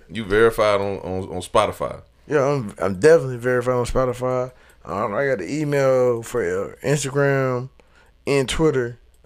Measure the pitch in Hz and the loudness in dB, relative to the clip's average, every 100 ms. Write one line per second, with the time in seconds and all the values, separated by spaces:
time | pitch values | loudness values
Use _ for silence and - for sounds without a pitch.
0 | - 95 101 104 113 113 107 101 101 98 | -10 -10 0 4 4 4 2 2 0 -6
1 | 87 92 95 92 - 113 98 - 64 69 | -6 -6 -6 -8 -2 2 2 0 -6 -8
2 | - _ - 147 135 143 104 - 95 92 | -18 _ -4 0 0 -2 -6 -4 -4 4
3 | 151 165 135 120 123 123 120 123 120 123 | 6 6 4 -4 -2 0 0 -2 -2 -2
4 | 127 120 127 127 127 - - _ - 85 | -2 -2 -2 -2 -4 -10 -20 _ -8 -4
5 | - - 139 127 85 147 147 143 135 131 | -2 -2 -2 -2 -4 -4 -2 2 2 4
6 | 123 117 117 120 87 92 95 - 120 143 | 2 0 -4 -4 -2 -2 -4 -6 -2 -2
7 | 135 139 139 135 131 123 131 - _ _ | -2 0 2 2 0 -2 -6 -14 _ _
8 | _ _ 123 139 127 - 160 131 120 120 | _ _ -2 0 0 2 2 2 -2 -6
9 | _ _ | _ _